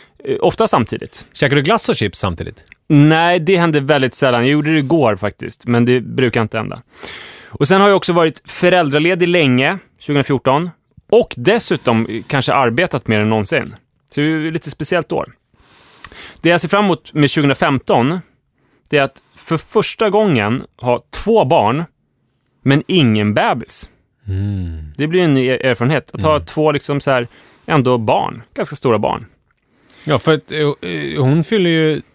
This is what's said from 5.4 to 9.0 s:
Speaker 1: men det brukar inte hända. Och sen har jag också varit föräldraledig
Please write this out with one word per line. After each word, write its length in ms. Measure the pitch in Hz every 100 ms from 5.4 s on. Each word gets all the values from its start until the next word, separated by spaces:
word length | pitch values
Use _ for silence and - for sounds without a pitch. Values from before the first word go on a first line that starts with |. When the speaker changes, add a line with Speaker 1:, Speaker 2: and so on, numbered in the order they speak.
| - - -
Speaker 1:
men 180 | 120 120
det 160 | 127
brukar 400 | 113 117 123 120
inte 160 | 107 113
hända. 240 | 101 92 - - - - - - -
Och 180 | - 139
sen 140 | 190
har 60 | 202
jag 100 | 190
också 160 | -
varit 280 | 175 165 - -
föräldraledig 800 | - 180 180 151 147